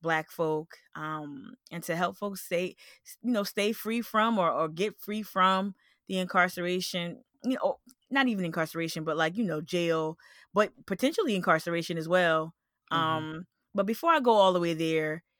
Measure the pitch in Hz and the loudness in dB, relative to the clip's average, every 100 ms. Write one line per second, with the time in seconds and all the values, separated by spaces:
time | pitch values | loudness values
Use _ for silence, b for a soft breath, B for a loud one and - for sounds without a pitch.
0 | 165 160 156 - 160 156 160 - _ 151 | -2 -2 -2 -4 -2 -2 -6 -16 _ -10
1 | 156 156 147 143 - - - 175 175 165 | -8 -8 -8 -12 -16 -18 -12 -10 -6 -2
2 | 185 190 208 190 - 175 185 - b b | -2 -4 -8 -8 -4 -2 -2 -8 b b
3 | - - 240 226 196 - 208 220 214 233 | -20 -8 -2 0 -2 0 -2 -2 -4 -4
4 | 220 220 226 220 165 131 160 160 208 - | 0 2 2 2 2 2 -2 -2 -4 -4
5 | - 214 202 190 190 190 196 - _ _ | -8 -8 -4 2 4 4 -2 -8 _ _
6 | - 190 180 185 180 180 175 180 - 180 | -6 -4 0 2 2 0 -2 -2 -4 -4
7 | 170 - _ _ 254 262 - - _ _ | -6 -8 _ _ -6 -2 -2 -4 _ _
8 | - 269 262 202 170 165 160 165 160 165 | -4 0 2 0 -2 -2 -4 -4 -4 -4
9 | 160 156 160 196 202 156 - 175 165 160 | -4 0 0 0 -2 -2 -2 0 2 0
10 | 156 160 b b b 202 214 - - 190 | -2 -6 b b b 0 0 -2 -8 0
11 | 269 339 330 190 175 160 170 170 165 170 | 0 0 0 2 2 2 2 -4 -2 -4
12 | 160 180 170 160 160 - _ _ - 165 | 0 2 4 2 -2 -10 _ _ -4 0
13 | 160 160 156 160 180 _ _ 202 196 226 | 0 0 -4 -10 -14 _ _ -4 -2 0
14 | 339 320 247 214 190 180 170 160 160 160 | 4 4 6 8 8 6 2 0 0 2
15 | 156 165 - | 0 -4 -10